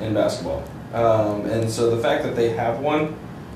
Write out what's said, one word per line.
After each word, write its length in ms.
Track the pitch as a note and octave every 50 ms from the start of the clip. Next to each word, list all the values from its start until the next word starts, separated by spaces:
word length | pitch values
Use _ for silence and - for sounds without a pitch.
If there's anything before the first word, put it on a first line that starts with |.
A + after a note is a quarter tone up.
in 120 | A2 A2 G#2
basketball. 500 | G2+ F#2+ - - - F2 - - - - - - - - - -
Um, 520 | A#2 A#2 A2+ A2 G#2+ G#2+ G#2+ G#2 G#2 G2+
and 240 | G#2+ A2+ A#2 A2+ A2
so 200 | - A#2+ A#2 A#2 A#2
the 60 | A2+
fact 220 | - C#3 C#3+ - C3
that 120 | B2 -
they 140 | A#2 A#2 A2+
have 300 | A2+ A2+ B2 A#2+ A#2 C3
one 360 | C3+ D3 D3+ D#3 D#3 D#3 - - - - - - - - -